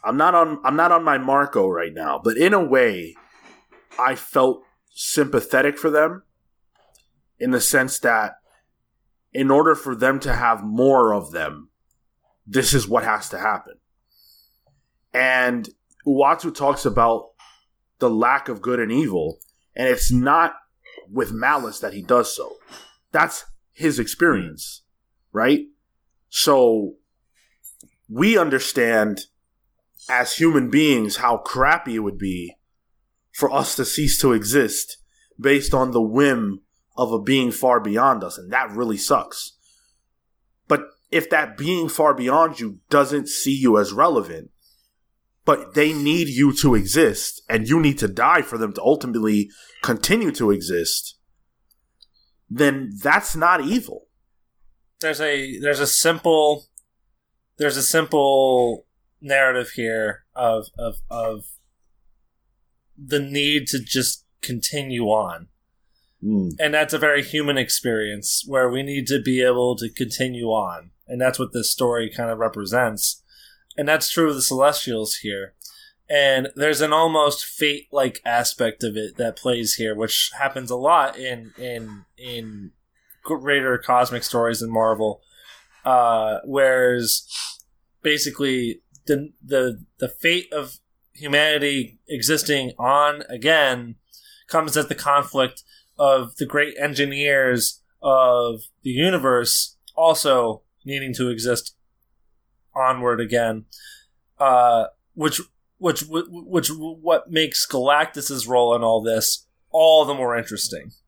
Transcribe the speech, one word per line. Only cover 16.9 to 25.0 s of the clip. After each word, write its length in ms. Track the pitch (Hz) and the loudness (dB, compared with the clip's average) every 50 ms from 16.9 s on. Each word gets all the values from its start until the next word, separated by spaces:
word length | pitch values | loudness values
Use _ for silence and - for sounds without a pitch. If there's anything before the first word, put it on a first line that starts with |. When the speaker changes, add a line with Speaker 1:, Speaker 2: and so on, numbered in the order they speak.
| 101 120 117 117 113 117 - - _ _ - - _ _ _ _ _ _ _ _ _ _ | 2 4 4 4 2 0 -4 -12 _ _ -20 -20 _ _ _ _ _ _ _ _ _ _
Speaker 1:
the 100 | 131 120 | 0 0
lack 380 | 113 110 120 120 135 135 - - | 2 2 2 2 2 0 -2 -6
of 120 | 120 104 | -10 -6
good 180 | 95 120 123 120 | -4 -4 -2 -2
and 120 | 117 107 | -2 0
evil, 480 | 117 139 160 117 92 87 78 78 - _ _ _ _ _ _ _ _ | 0 -2 -2 0 -2 -4 -4 -4 -8 _ _ _ _ _ _ _ _
and 120 | - 127 131 | -2 0 0
it's 220 | 123 123 - - | 2 4 4 4
not 420 | 123 123 123 139 147 165 170 170 - - _ _ _ _ _ - - - - 92 | 4 4 4 4 4 4 2 0 -2 -12 _ _ _ _ _ -20 -20 -20 -20 -8
with 200 | 101 127 131 98 110 | -4 -4 -4 -4 -6
malice 460 | 110 120 135 151 147 120 110 104 - | -2 0 0 0 0 -2 -6 -10 -8
that 140 | - 101 95 | -10 -8 -10
he 80 | 101 | -10
does 320 | 90 - 123 123 117 - - | -2 2 2 2 2 0 -6
so. 200 | - - - - - _ _ - - - _ _ _ _ _ | -10 -10 -12 -14 -20 _ _ -20 -20 -20 _ _ _ _ _
That's 340 | - 156 165 - - - - - - _ _ _ _ | 0 0 0 0 -2 -12 -14 -16 -20 _ _ _ _
his 260 | - 160 156 139 120 | -2 -2 0 0 0
experience, 840 | 113 - - - 175 170 135 98 90 80 76 - - - - - _ _ _ _ | -4 -6 -2 0 2 2 2 0 -4 -8 -12 -14 -16 -16 -16 -18 _ _ _ _